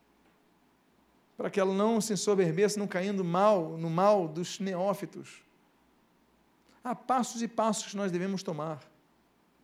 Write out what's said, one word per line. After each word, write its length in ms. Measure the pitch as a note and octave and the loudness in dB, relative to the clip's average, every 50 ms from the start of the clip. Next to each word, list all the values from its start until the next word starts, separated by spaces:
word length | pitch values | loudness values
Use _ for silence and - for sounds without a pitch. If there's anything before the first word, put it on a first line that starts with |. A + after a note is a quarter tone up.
| _ _ _ _ _ _ _ _ _ _ _ _ _ _ _ _ _ _ _ _ _ _ _ _ _ _ _ | _ _ _ _ _ _ _ _ _ _ _ _ _ _ _ _ _ _ _ _ _ _ _ _ _ _ _
para 140 | - G#3+ F#3+ | -6 -6 -2
que 100 | - G3 | 0 0
ela 140 | F#3+ F#3+ F#3+ | 0 2 2
não 260 | F#3+ G#3 A3 A#3 A3+ | 2 2 2 2 2
se 140 | G3+ - G#3+ | 0 0 -2
ensoberbeça, 680 | F3 - - G#3 F#3+ F#3+ E3 D#3 E3 G#3 G3+ G#3 G#3 | -2 0 0 2 4 2 2 2 2 2 2 2 0
não 80 | G3+ F#3+ | -4 -4
caindo 360 | - F#3 F3+ G3+ G#3 F#3+ F#3+ | -2 -4 -2 -2 -2 -2 -2
mal, 540 | E3+ E3+ F3+ G3 G#3+ G#3+ F#3+ E3 D#3 E3 E3 | 0 2 4 6 6 4 4 2 -2 -6 -6
no 120 | E3 E3 | -6 -2
mal 380 | D#3+ E3 F#3+ G3+ G#3+ G3+ F3+ D#3+ | 0 4 6 6 6 6 4 0
dos 320 | D3+ E3 F3+ - - - | -4 -6 -6 -8 -6 -6
neófitos. 840 | F#3+ G3 F#3+ F3 F#3 G3+ G3 - - - - - - - - - _ _ _ _ _ _ _ _ _ _ _ _ _ _ _ _ _ _ _ _ _ _ _ _ _ _ _ _ _ | -6 -4 -4 -2 -2 -2 -2 -2 -6 -10 -12 -14 -16 -16 -18 -20 _ _ _ _ _ _ _ _ _ _ _ _ _ _ _ _ _ _ _ _ _ _ _ _ _ _ _ _ _
Há 100 | A#3+ A#3 | -6 -6
passos 480 | - - - B3+ B3+ A#3 - - A#3 | -6 -2 0 2 2 2 0 -2 -4
e 60 | A#3 A3+ | -6 -4
passos 440 | - - G#3+ A3+ G#3 - - - | 0 2 2 2 2 0 -4 -8
que 60 | - G3+ | -6 -4
nós 140 | G3+ G3 | -4 -2
devemos 320 | E3+ F3+ F3+ G3 G3 F#3 - | -2 -2 -2 -2 -4 -4 -4
tomar. 360 | - E3+ D3 D3 D#3+ D#3 C#3 - - _ _ _ _ _ _ _ _ _ _ _ _ _ _ | -6 -6 -6 -6 -6 -8 -10 -12 -20 _ _ _ _ _ _ _ _ _ _ _ _ _ _